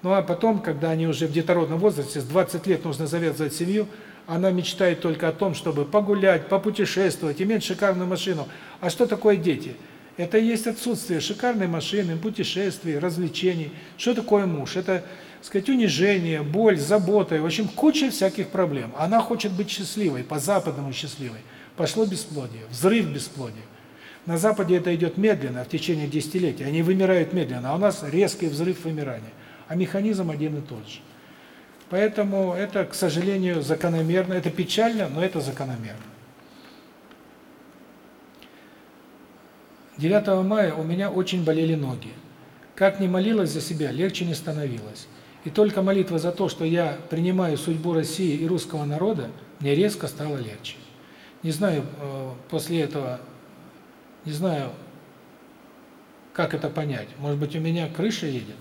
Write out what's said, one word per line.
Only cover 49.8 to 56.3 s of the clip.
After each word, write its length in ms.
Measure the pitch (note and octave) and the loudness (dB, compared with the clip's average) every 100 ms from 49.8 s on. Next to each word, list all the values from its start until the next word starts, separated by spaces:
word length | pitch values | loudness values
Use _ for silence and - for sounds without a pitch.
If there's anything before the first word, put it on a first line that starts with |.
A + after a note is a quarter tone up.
| G#3 G3+ D3 | 4 0 -8
стало 300 | - D3+ C#3+ | -6 -6 -6
легче. 400 | A2+ G2+ - - - - - - - - | -8 -10 -14 -16 -20 -20 -20 -20 -20 -8
Не 80 | E3 | -4
знаю, 340 | D3+ G3 D#3 B2+ - | 0 2 0 -2 -8
э, 300 | C#3+ C3+ C3 B2+ - | -10 -8 -10 -12 -6
после 320 | D#3+ - E3+ | -6 -2 0
этого, 400 | D3 D3 C3 B2 - - - - - - - - - - | 0 -2 -4 -6 -12 -20 -20 -20 -20 -20 -20 -20 -20 -16
не 80 | D#3+ | -10
знаю, 380 | D3+ F#3 D#3 C3 - - - - - - - - - - - - - - - - | -2 0 0 -4 -8 -18 -20 -20 -20 -20 -20 -20 -20 -20 -20 -20 -20 -20 -20 -14